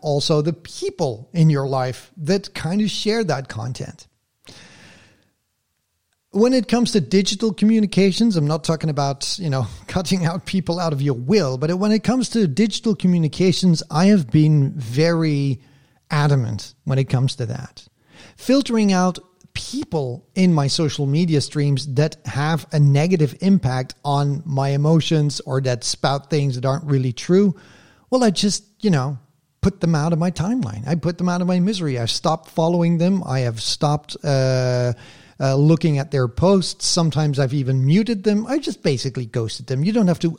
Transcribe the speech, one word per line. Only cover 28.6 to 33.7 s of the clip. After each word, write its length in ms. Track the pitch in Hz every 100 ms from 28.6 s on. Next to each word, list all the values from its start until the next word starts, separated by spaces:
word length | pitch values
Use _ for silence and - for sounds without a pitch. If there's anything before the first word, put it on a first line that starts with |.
| - _
you 100 | 214
know, 300 | 151 131 135 - _ _ _
put 200 | 190 196
them 140 | 170 156
out 180 | 160
of 60 | 156
my 120 | 180
timeline. 560 | - 180 254 123 107 127
I 80 | 165
put 220 | 170 175
them 120 | 175
out 120 | 175
of 60 | 180
my 120 | 180
misery. 400 | 180 196 156 120
I 60 | 117
stopped 440 | - 165 160 -
following 480 | - 165 175 170 170
them. 260 | 175 196 151
I 140 | 131
have 200 | 120 113
stopped, 540 | -